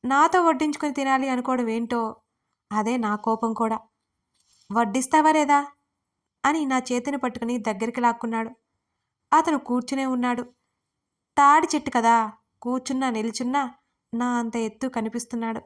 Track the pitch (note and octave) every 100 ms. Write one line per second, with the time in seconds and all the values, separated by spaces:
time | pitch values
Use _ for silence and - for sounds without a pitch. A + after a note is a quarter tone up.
0 | A#3+ C#4 D#4 F#4 E4+ C#4 D#4 D4 D4 C#4
1 | C4+ C4+ C4+ B3+ B3 B3+ A#3 A3+ A#3 A#3+
2 | A3 - _ _ _ _ _ G#3 G#3 B3
3 | G#3+ G#3 - A3 A#3 A3 A3+ A3 _ _
4 | _ _ _ _ _ - _ G#3 A3+ A#3
5 | B3+ D#4 D#4 D#4 C#4+ C#4+ C#4+ _ _ _
6 | _ _ _ _ C4+ D#4+ C#4 C4 B3 B3
7 | B3 C#4 B3+ B3 A#3 B3 G#3+ G3 A3+ A#3
8 | A#3+ A#3 A#3 A3+ A3+ - _ _ _ _
9 | _ _ _ D#4 D#4+ C#4+ - B3 B3 C4+
10 | C4 B3+ B3 B3 B3 _ _ _ _ _
11 | _ _ _ - C#4+ D4+ E4 D#4 - B3
12 | A3+ A#3 A3 - _ _ A#3+ B3+ B3+ C4
13 | C4 A3 A3+ A3+ B3 C#4 C4 - _ _
14 | _ A#3 B3 A#3+ A#3 A#3 A3 - C4 B3
15 | A3 A#3+ - A#3 A3+ A3